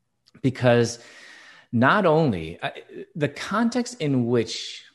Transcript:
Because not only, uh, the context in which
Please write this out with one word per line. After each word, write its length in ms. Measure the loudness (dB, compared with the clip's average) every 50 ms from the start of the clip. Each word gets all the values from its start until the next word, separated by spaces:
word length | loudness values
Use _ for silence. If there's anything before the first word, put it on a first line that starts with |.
| _ _ _ _ _ _ _ -4 -2
Because 560 | -2 -2 2 2 4 4 4 2 0 -2 -10 -16 -20 -20 -20 -20 -20 -20 -20 -20 -20 -20 -20 _ _
not 340 | 0 2 4 4 4 4 4
only, 540 | 4 4 4 2 2 0 -2 -4 -8 -10 -8
uh, 80 | -8 -8 -8 -10 -18 _ -16 -16 -16 _ _
the 140 | -4 -4 -4
context 720 | -4 -6 -10 -4 -2 0 0 0 0 -2 -6 -6 -8 -6
in 280 | -4 -2 0 0 0 2
which 560 | 2 0 0 0 -6 -12 -12 -12 -14 -16 -18 -20 _